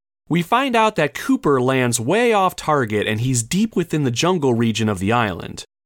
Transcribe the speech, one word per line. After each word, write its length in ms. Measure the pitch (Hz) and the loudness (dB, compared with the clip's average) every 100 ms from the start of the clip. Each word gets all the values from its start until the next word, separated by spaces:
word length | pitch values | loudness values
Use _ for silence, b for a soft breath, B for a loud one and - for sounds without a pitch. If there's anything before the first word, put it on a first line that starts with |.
| _ _ - | _ _ -4
We 140 | 165 | -2
find 320 | 170 233 277 | 0 0 2
out 220 | 233 220 208 | 2 0 0
that 180 | 147 | -2
Cooper 460 | - - - 156 135 | -2 -2 0 2 2
lands 400 | 127 131 123 117 | 2 2 2 0
way 320 | 117 208 247 | 0 0 2
off 240 | 208 185 - | 2 0 -2
target 500 | - 147 117 104 101 | -2 0 0 -2 -2
and 140 | 107 | -2
he's 220 | 127 123 | 0 -2
deep 340 | 117 180 220 - | 0 0 0 -2
within 280 | 165 156 | -2 0
the 60 | 135 | 0
jungle 440 | 120 170 185 139 | 0 0 2 2
region 340 | 117 117 107 107 | 2 2 0 0
of 100 | 98 | 0
the 120 | 95 | 0
island. 520 | 120 107 82 - - - _ | 0 0 -4 -10 -12 -16 _